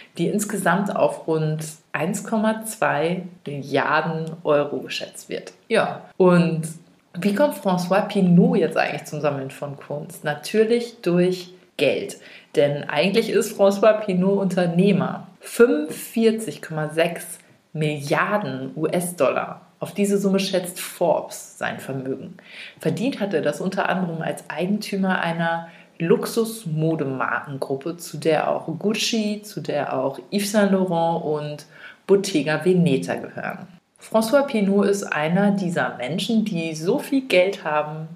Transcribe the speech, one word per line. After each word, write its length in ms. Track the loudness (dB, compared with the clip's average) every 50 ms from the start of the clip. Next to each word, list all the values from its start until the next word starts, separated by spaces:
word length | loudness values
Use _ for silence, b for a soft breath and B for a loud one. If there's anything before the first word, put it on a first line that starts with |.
| B B B
die 100 | -2 -2
insgesamt 680 | 0 0 -2 -4 -4 -4 -2 2 2 2 2 0 0 0
auf 320 | 2 2 2 0 -2 -4
rund 380 | -2 0 0 0 0 -2 -2 -6 -10 -14 -16 _ _
eins 320 | -6 -4 -2 -2 -4 -4 -4
Komma 400 | -4 -2 0 2 0 0 -2 -6
zwei 580 | -10 -4 0 0 0 2 2 0 0 -2 -2 -6 -10 -14 -14 -12
Milliarden 840 | -10 -10 -8 -6 -2 0 0 2 4 2 2 2 0 -2 -4 -6 -6 -8 -6 0
Euro 380 | 2 2 2 2 0 -4 -6
geschätzt 460 | -6 -6 -8 -8 -8 -10 -12 -16 -12
wird. 260 | -10 -10 -10 -10 -12 -20 _ _
Ja, 340 | 0 2 2 2 0 -4 -10 -14 -8 0
und 460 | 4 6 8 8 6 6 4 2 -2 -4 -6 -8 -12 -18 _ _ _ _ _ -8
wie 160 | -2 -2 0 2
kommt 220 | 2 2 2 0
François 520 | 0 0 0 0 0 2 2 2 2 2
Pinault 520 | 2 2 2 6 8 8 8 8 8 6 4
jetzt 180 | 2 2 2
eigentlich 280 | 0 0 0 -2 -8 -10
zum 160 | -10 -8 -2
Sammeln 280 | -2 -2 -2 -2 -6 -10
von 260 | -10 -10 -10 -10 -10
Kunst? 480 | -12 -10 -10 -10 -10 -10 -12 -14 -8 -6
Natürlich 760 | -6 -6 -6 -6 -2 2 2 4 4 2 0 -2 -4 -10 -4
durch 520 | -2 2 4 4 4 2 0 -2 -6 -14 -18 -20 _ _ _
Geld. 400 | 2 2 2 2 0 -4 -8 -10 -14 B B B B B B 0
Denn 320 | 2 2 2 2 -2 -6
eigentlich 420 | -4 0 2 2 2 4 2 2 2
ist 280 | 2 0 0 0 0 4
François 420 | 4 4 4 6 6 4 4 4
Pinault 380 | 2 -2 0 2 2 2 2 2
Unternehmer. 880 | 0 0 0 0 0 2 4 4 4 6 4 4 2 -2 -4 -8 -12 -16 -20 _
Fünfundvierzig 1200 | -18 -2 4 6 6 6 6 2 -2 -6 -8 -12 -12 -6 -2 2 2 2 2 2 -4 -8 -10 -10
Komma 280 | -10 -8 -6 -4 -4 -2
sechs 500 | 0 0 0 0 0 -6 -12 -14 -16 -18 b b b b b _ -6
Milliarden 960 | -2 -2 -2 -2 -4 -2 0 0 2 2 2 0 -2 -2 -4 -6 -8 -8 -8 -6
U-S-Dollar. 840 | -4 -4 -2 0 -2 -2 -2 0 2 2 2 2 0 -2 -6 -10 -14 -18 _ _ -12
Auf 120 | -12 -8 -2
diese 240 | -2 0 2 2
Summe 220 | 2 2 2 0 0
schätzt 400 | 0 0 -2 -2 -2 -4 -10 -10
Forbes 800 | -12 -10 -4 0 2 2 2 2 0 -6 -12 -14 -16 -16 -10 -6
sein 200 | -6 -6 -6 -6
Vermögen. 580 | -8 -8 -8 -8 -6 -6 -8 -8 -10 -14 -18 B B B B B B B B B
Verdient 400 | -4 -2 -2 0 -2 -4 -2 -4
hat 140 | -4 -2 -2
er 80 | 0
das 180 | 0 -2 -2 -2
unter 300 | -4 -4 -2 -2 -2 0
anderem 320 | 0 0 -2 -4 -4 -6
als 280 | -6 -6 -8 -8 -10 -10
Eigentümer 720 | -8 -4 -2 -2 -2 -2 -4 -4 -4 -2 0 0 0 0
einer 480 | -2 -2 -2 -2 -2 -2 -2 -4 -6 B B B B B B -4
Luxusmodemarkengruppe, 2000 | 2 2 2 2 0 -2 -2 -2 -2 -2 -4 -10 -8 -4 -2 0 2 2 2 0 -2 -4 -2 -4 -2 -2 -4 -4 -6 -8 -8 -8 -6 -4 -6 -6 -6 -8 -10
zu 200 | -10 -12 -12 -8
der 320 | -4 0 2 2 2 2 0
auch 180 | -2 -4 -4 -6 -8 -4
Gucci, 640 | -2 -2 -2 -2 -2 -2 -2 0 0 -2 -4 -6 -8
zu 160 | -12 -12 -10
der 340 | -6 -4 -4 -4 -2 -2 -2
auch 260 | -2 -2 -2 -4 -6 -10 -4
Yves 220 | -2 -2 -2 2 2
Saint 180 | 4 4 4
Laurent 520 | 4 2 2 2 0 0 2 0 0 -2 -2
und 420 | -2 -2 -2 -4 -6 -10 -12 -16 B B B B B B B B
Bottega 560 | 4 4 4 4 2 0 0 2 2 0 0 2
Veneta 520 | 4 4 6 6 4 4 2 0 -2 -4
gehören. 520 | -6 -6 -10 -10 -10 -8 -8 -10 -10 -14 -18 -20 -20 _ _ _ _
François 420 | -8 0 0 0 2 4 4 2 2
Pinault 440 | 2 0 0 2 4 4 4 4 4
ist 140 | 2 0 -2
einer 480 | -4 -2 -2 0 2 2 4 4 4
dieser 460 | 2 2 0 -2 0 0 -2 -2 -4
Menschen, 480 | -6 -6 -4 -4 -4 -2 0 0 2 2
die 280 | 0 -2 -2 -4 -4 -6
so 240 | -4 -2 0 0
viel 300 | -2 -2 0 -2 -2 0
Geld 380 | 2 4 4 4 4 0 -4 -4
haben, 420 | -2 0 0 -2 -2 -6 -10 -12 -12 -10